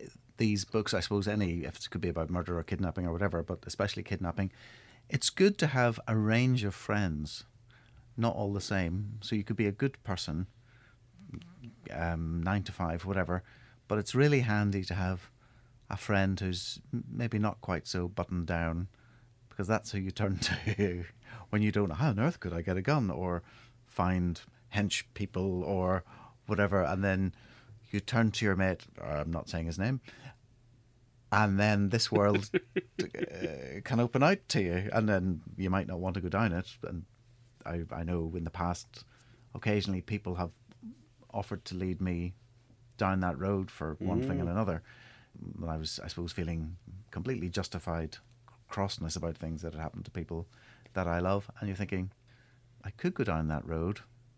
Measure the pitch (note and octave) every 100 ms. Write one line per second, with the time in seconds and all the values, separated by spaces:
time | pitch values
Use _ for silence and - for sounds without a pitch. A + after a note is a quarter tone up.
0 | - - - - A2+ G2+ - A2 G#2 F#2+
1 | - G2+ G2+ G#2+ F#2 E2+ C#2+ - - F2
2 | F2 D#2+ D#2+ F2+ E2+ E2+ - F#2+ F2+ F#2
3 | F2 E2+ G2 E2+ E2 F2 - - G2+ -
4 | F#2 F#2+ F2 - G2 - - - - -
5 | - C#3 - - G3 G3+ D3+ C3 A#2+ A2
6 | - A2 G#2+ A2+ B2+ B2 G#2 - - G#2
7 | F#2+ D2+ D2+ - - - - - - -
8 | - - A#2 - G2+ G2+ - G2 E2+ F#2+
9 | G#2 A2 - A2 G2 A2 G#2 G2 C#3 -
10 | - F2+ - D#2 F#2+ - - - - -
11 | - - - - - - - - - -
12 | E2+ E2 E2 E2+ F2 G2+ F#2+ - E2+ E2
13 | F2+ F#2+ E2+ F2+ - - - - - G#2+
14 | G2+ C3 D3 C#3 A#2 G#2 G2+ G2 F#2 F2+
15 | F#2 F#2 - - - - - - - -
16 | - G2 G2 F#2 F#2+ F2+ - - - A#2+
17 | B2 B2 A#2 G#2+ G#2 - - E2+ - F2+
18 | F2 F#2+ E2+ F2+ E2 E2+ E2 E2+ F#2+ -
19 | - - - - - - F#2+ A2 - G2+
20 | F#2+ - G2+ F#2+ - - - G2+ G2+ F2+
21 | E2+ - - - - G#2+ G#2+ G#2 G2 D#2
22 | B2+ G2+ C#3 - F#2 E2+ E2+ F#2 F#2 D3
23 | G2+ D2 F2+ F2 - - - - - -
24 | F2+ F#2 F2 E2 - - - G2+ G2+ -
25 | - - G2 F#2 G2 F2+ D#2+ F#2+ F#2 F#2
26 | - - - - - G#2 G2+ G2 D2+ F#2+
27 | G2 F#2+ F#2+ - - - - - - G2+
28 | - A#2+ A2+ - G#2+ F#2 F#2+ F2 - -
29 | G1+ D2 D#2 E2 - E2+ E2 E2 G#2+ C3+
30 | - - - - - - - - _ _
31 | - _ - G2+ G#2+ G2 G#2+ G2+ G2 A2+
32 | - G#2+ G#2 G2+ G#2 F#3 - G3 - -
33 | - - - - - C#2 C2 E2 A2+ A#2
34 | A#2+ B2+ D3 G3+ - B2 F2+ F2+ G2+ A2+
35 | G#2+ G2 F#2 D#2+ - - F#2+ F#2+ D#2+ F2
36 | F#2 F#2 F2 G2 A2+ E2+ - - F2 F2
37 | - - - - - - - E2+ D#2+ -
38 | E2 F2 E2 F2 E2 - F2 F2 - -
39 | - - - - - A#2 A2+ G#2 G2 F#2
40 | - G#2 F2+ F2+ F2 - - - A3+ -
41 | - _ - - - G2 - F#2 F#2 F2+
42 | F#2 F2 F2+ - - - - - - -
43 | F#2+ F#2+ F2+ C#2+ F#2+ G2 F#2 - D#2 D2+
44 | F#2+ F2 C3 - E2+ F#2+ G2 E2 - -
45 | - - - - - - E2 D#2+ D#2 -
46 | - - E2+ - E2 E2 D#2 F2 - F#2+
47 | - - B2 A#2+ F2 G2 F2+ F2 - E2
48 | D#2+ - - - - - - - G2 -
49 | D#2+ D#2+ E2+ D#2 D#2+ D#2+ E2 D#2 D#2+ F#2
50 | F2 F2+ D#2 E2 E2 - - - - F#2+
51 | F2 E2+ F2+ G2+ - - G#2 F#2+ F#2+ F#2
52 | F#2+ - - - - - - - - -
53 | F3+ F#3 G#2 D#2+ D#2 D2+ - D#2+ F2 G#2+
54 | - - -